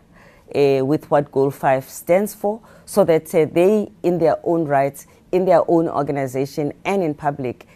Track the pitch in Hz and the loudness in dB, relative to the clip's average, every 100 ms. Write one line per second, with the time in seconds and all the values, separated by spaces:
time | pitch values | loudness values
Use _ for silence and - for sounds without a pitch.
0 | _ - - - - - 143 135 131 151 | _ -20 -20 -20 -6 0 2 2 0 -2
1 | - 147 143 139 139 135 151 135 135 - | 0 0 0 -2 -2 0 0 0 -4 -14
2 | - 180 208 - 208 220 - - - 214 | 0 0 0 -6 -6 -6 -14 -20 -4 0
3 | 170 160 - 175 151 165 180 214 208 - | 2 2 0 -2 0 2 2 2 -2 -4
4 | 175 175 160 - - 170 151 139 139 143 | -2 0 0 0 -2 -2 0 0 0 -6
5 | - _ _ 180 185 165 - 165 165 - | -20 _ _ -2 4 2 4 2 2 -2
6 | 147 143 135 131 139 - 147 - 170 196 | -4 -4 -4 -4 -6 -4 -6 -6 -4 -2
7 | 165 147 151 143 127 - - | -2 -4 -6 -4 -8 -8 -18